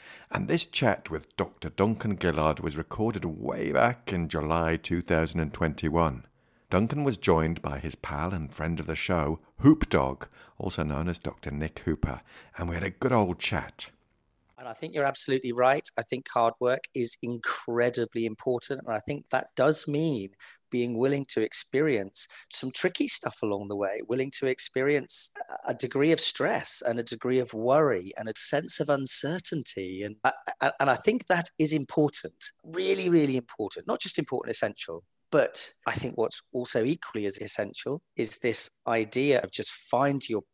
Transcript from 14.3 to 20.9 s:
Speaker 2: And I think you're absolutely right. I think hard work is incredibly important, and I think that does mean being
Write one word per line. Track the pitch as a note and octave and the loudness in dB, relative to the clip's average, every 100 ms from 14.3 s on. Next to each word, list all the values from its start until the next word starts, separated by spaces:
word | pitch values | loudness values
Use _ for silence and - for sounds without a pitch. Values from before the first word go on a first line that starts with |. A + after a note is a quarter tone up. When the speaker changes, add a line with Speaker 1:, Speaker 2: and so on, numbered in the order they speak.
| _ _ - | _ _ -20
Speaker 2:
And | B2+ | -16
I | |
think | A2 D#3+ | -12 -8
you're | D3+ C#3 | -2 -2
absolutely | C3+ - C3 C3 | 0 0 0 0
right. | A#2+ B2 C#3+ - - | 4 4 4 0 -6
I | |
think | A#2 C3 - | -4 -6 -4
hard | B2 A2+ - | 2 2 2
work | B2 C3 - | 0 0 -2
is | C3+ A#2 - | -4 -4 -4
incredibly | B2 A#2+ - - - A#2 A#2+ A#2+ A2+ A#2 A2+ | -6 -4 -4 -4 -2 2 2 2 -2 -2 -4
important, | A2 - A#2+ - C3+ A#2+ | -2 -2 -2 -2 -6 -4
and | A2 | -6
I | |
think | - C#3+ - | -4 -8 -2
that | C3 - - | -2 -2 2
does | C3+ D3+ - | 4 4 0
mean | D3 E3 B2+ G2 - - - _ | 0 0 0 -4 -10 -20 -20 _
being | B2 A#2+ | -2 0